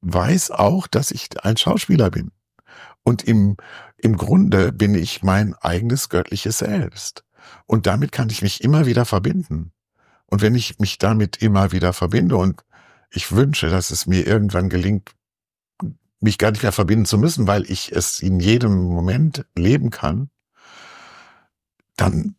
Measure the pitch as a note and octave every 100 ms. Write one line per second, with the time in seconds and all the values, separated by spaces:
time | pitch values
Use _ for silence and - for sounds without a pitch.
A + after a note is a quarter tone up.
0 | F#2 F2+ F2+ F3+ - - G#2 F#3 - -
1 | C#3 - - - G2 A2+ - G#3 - F3
2 | G2+ D2+ - - _ _ _ - - _
3 | - A#2+ - A2+ G2+ G2 - - - _
4 | A2+ G2+ - F#3 G3 F#2+ F2+ - G#2 G2+
5 | E2+ - F#2+ F#2+ G#2+ - - F2+ A#2 C3
6 | - F2 - G2+ - A2+ - G#3 - -
7 | - - - _ - - - G#2+ G2 G#2
8 | C#3+ - A#2 G#2+ G2+ - B2 D3+ C#3 A#2
9 | A#2 G2+ A2+ F#3 E3 D#2+ E2 _ _ _
10 | _ _ - G2+ G#2+ A#2+ - - G2+ -
11 | G2 A2 G2+ - A2+ G2 G2 F#2 F2+ F2+
12 | F2 G#2 F3 G#2+ F#3+ E3+ _ _ _ _
13 | _ - - F#2+ C#3 D3 D#2+ F#2 F2 E2
14 | - F#2 - G#2+ G#2 F#2 F#2 F#2 F2+ G#2
15 | - _ _ _ _ _ _ - - -
16 | _ _ G#2+ G2+ G#2 G#2+ A2 - F2 A2
17 | G2 G#2+ D3 D#3 G2+ G2+ - F2+ - -
18 | F2+ - F#2+ F#2 F2+ A#2+ A#2 G2 F2+ E2+
19 | F2 A2+ D#3 C#3+ - - F2 C#3+ C3 -
20 | C#2+ F#2 C#3 _ _ _ _ - - -
21 | - - - _ _ _ _ _ _ -
22 | F#2 D#2+ G3+